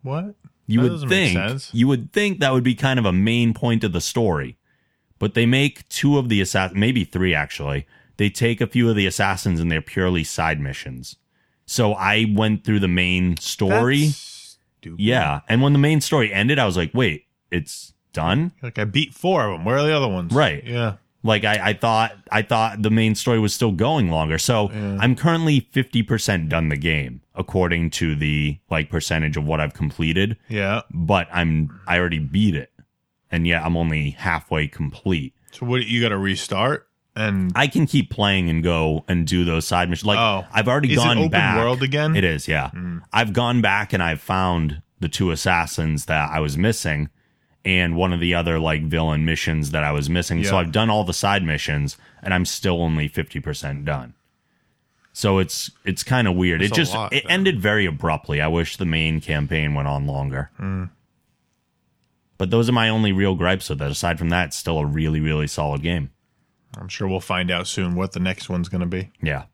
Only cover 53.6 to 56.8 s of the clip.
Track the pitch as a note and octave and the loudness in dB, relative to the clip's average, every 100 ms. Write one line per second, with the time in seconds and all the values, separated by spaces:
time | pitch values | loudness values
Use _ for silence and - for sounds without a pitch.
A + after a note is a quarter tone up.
53.6 | C#2 C#2+ C#2+ D2 A#2+ - _ _ _ _ | -8 -8 -6 -6 -8 -20 _ _ _ _
54.6 | _ _ _ _ _ - G#2+ F#2+ F#2 - | _ _ _ _ _ -4 0 2 0 -4
55.6 | - _ - F#2 - B2+ G#2+ F2+ F2+ E2 | -10 _ -6 -6 0 2 2 2 2 2
56.6 | G2+ B2+ | 0 0